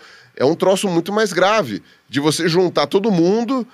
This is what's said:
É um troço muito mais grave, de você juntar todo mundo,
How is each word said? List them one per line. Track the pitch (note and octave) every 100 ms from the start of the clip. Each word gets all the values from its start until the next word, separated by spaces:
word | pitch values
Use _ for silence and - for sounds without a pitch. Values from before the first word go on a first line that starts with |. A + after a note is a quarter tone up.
| - - - -
É |
um | B2+
troço | E3 F3+ F#3+ G3+
muito | E3+ E3
mais | G#3 G#3+
grave, | F3 F#3 A3 C#3 F#2+ - _ _
de | C3+
você | D3+ D3+ E3+
juntar | E3 F3+ D#3 C#3+
todo | G3 A3
mundo, | F3+ E3+ A3 A#3 C4+ G#3+